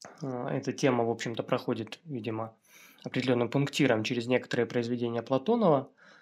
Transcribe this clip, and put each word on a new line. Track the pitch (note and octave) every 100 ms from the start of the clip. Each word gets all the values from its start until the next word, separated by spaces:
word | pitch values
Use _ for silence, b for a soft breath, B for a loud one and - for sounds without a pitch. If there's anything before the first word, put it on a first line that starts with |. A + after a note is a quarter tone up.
| - -
А, | C#3 B2+ C3+
эта | C3+ -
тема, | - C#3+ B2 A#2
в |
общем-то, | A2+ - A2+
проходит, | - B2 - A2+ A2 - E3
видимо, | C3 A2+ A2 A2+ - b b b b
определённым | - - B2+ A#2+ A#2
пунктиром | C#3 C#3 - C#3 A2+
через | A2 A#2+ A#2
некоторые | B2 B2 A#2+ A2+
произведения | B2 A#2 B2 A#2+ A#2
Платонова, | A2+ C3 C3+ A#3+ G3+ C#3+ C3+ b b b